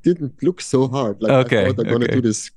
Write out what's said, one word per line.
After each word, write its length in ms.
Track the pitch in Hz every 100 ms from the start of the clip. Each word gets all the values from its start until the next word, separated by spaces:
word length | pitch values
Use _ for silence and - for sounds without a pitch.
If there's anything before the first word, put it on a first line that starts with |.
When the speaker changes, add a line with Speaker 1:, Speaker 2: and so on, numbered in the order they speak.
Speaker 1:
didn't 400 | 165 175 139 -
look 180 | 135 -
so 260 | - 131 131
hard. 360 | 135 117 98
Like, 100 | 107 135 127
Speaker 2:
Okay, 180 | 113
Speaker 1:
I 80 | 95
thought 140 | 101 113
I'm 60 |
gonna 120 | 117
Speaker 2:
okay. 100 | 120 120
Speaker 1:
do 40 |
this. 300 | 120 107 -